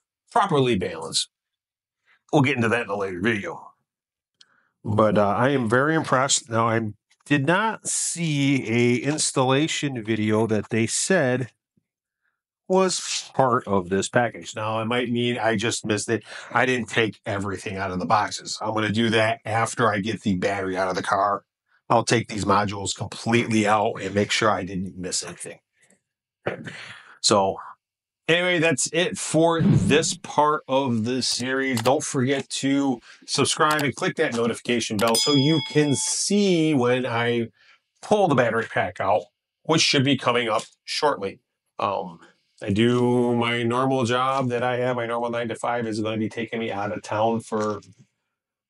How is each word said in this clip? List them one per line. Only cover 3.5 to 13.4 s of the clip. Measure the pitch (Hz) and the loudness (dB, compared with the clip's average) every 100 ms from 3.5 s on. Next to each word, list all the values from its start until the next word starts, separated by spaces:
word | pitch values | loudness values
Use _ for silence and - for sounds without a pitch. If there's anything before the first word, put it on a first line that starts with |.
| 151 - _ _ _ _ _ _ _ _ _ _ _ | -12 -16 _ _ _ _ _ _ _ _ _ _ _
But, | - 104 107 101 | -2 2 4 4
uh, | 101 | 2
I | 101 127 | 2 2
am | 139 113 | 2 2
very | 123 147 | 2 4
impressed. | 160 127 127 135 - - | 0 2 2 2 0 0
Now, | 113 113 | 0 2
I | 113 107 - _ _ - | 0 -2 -8 _ _ 0
did | 143 139 | 0 2
not | 185 220 202 - | 2 0 -4 -6
see | - - 165 165 143 139 135 110 | -4 -4 -4 -2 2 2 2 2
a | 117 120 123 | 2 4 2
installation | 135 151 - 147 127 135 156 - 143 127 | 0 -2 0 2 4 4 2 -2 -4 -4
video | 104 110 107 107 110 | -2 0 2 2 4
that | 107 - | 0 0
they | 110 113 | 0 0
said | - - 185 131 127 123 - _ _ _ _ _ _ _ _ _ _ - | 0 2 2 4 2 -2 -10 _ _ _ _ _ _ _ _ _ _ 0
was | 190 185 - - - - | 2 2 0 -4 -6 -4
part | - | 2